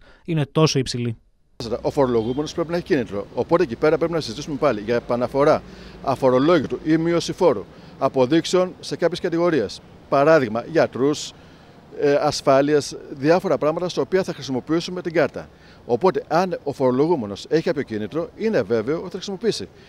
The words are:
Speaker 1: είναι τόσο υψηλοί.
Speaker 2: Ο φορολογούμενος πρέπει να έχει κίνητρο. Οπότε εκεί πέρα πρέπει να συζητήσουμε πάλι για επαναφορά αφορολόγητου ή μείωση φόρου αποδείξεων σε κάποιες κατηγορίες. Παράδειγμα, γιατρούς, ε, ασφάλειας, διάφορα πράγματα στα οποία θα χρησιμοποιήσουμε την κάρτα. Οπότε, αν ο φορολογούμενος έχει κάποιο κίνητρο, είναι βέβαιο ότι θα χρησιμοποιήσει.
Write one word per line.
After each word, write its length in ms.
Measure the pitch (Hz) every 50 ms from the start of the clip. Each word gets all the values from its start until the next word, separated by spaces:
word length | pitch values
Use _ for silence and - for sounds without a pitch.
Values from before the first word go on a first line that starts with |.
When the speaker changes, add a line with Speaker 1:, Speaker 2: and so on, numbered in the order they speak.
| - - - _ _
Speaker 1:
είναι 200 | - 165 156 139 -
τόσο 280 | - 160 160 151 - 139
υψηλοί. 380 | 123 - - 120 120 120 110 - _ _ _ _ _ _ _ - 123 113 117 -
Speaker 2:
Ο 100 | - 147
φορολογούμενος 640 | - 147 139 123 120 113 107 117 127 139 151 147 -
πρέπει 160 | 170 165 151
να 60 | 170
έχει 100 | 175 165
κίνητρο. 400 | - 180 139 110 85 95 101 98 - -
Οπότε 280 | 123 113 - 160 175 185
εκεί 120 | 127 113
πέρα 220 | - 147 156 160
πρέπει 160 | 151 165 165 170
να 60 | 160
συζητήσουμε 380 | 135 117 104 135 143 170 147 127
πάλι 220 | 160 143 117 104
για 140 | 104 107 120
επαναφορά 680 | 120 - - 123 120 123 113 - 135 143 156 135 98 - - - - - - - - -
αφορολόγητου 760 | 131 127 - 139 131 127 127 139 160 180 160 123 - 127 - -
ή 140 | 156 160
μείωση 360 | 160 160 170 170 165 - - 160
φόρου 320 | - 185 160 120 101 87 - - - - - - -
αποδείξεων 760 | 135 135 - 135 127 120 156 170 156 - - 180 180 185 156 -
σε 160 | - - 147
κάποιες 240 | - 175 165 180 -
κατηγορίες. 600 | - 180 160 165 170 175 160 135 104 90 - - - - - - - -
Παράδειγμα, 540 | 151 139 143 156 160 156 131 104 107 117 117 -
γιατρούς, 600 | 160 160 131 107 - 113 131 147 151 - - - - - - - - - - - - - - - - -
ε, 120 | 135 143 143 143
ασφάλειας, 760 | 139 151 135 - - 147 135 135 143 143 151 143 - - 160 - - -
διάφορα 480 | 160 139 131 151 165 185 - 180 143
πράγματα 320 | 120 143 151 160 170 180 175
στα 120 | - 160
οποία 220 | 139 - 185 185 185
θα 100 | - 165
χρησιμοποιήσουμε 680 | - 127 131 131 123 - - 156 170 165 - 180 180
την 120 | 170 180 156
κάρτα. 360 | 165 139 117 - 90 78 - - - - - - - -
Οπότε, 380 | - 123 113 - 185 - 143 -
αν 320 | - 147 165 190 185 170 - -
ο 100 | 143 135
φορολογούμενος 720 | - 135 127 123 131 147 165 180 143 110 101 98 - - -
έχει 140 | 151 160 160
κάποιο 180 | 185 160 143
κίνητρο, 480 | 123 - 110 104 107 101 131 160 170 - -
είναι 240 | - 202 226 208 147
βέβαιο 340 | 110 92 117 113 104 123 156
ότι 120 | 180 175 180
θα 60 | -
χρησιμοποιήσει. 520 | 185 - 208 196 175 - 214 - - 98 82 - - -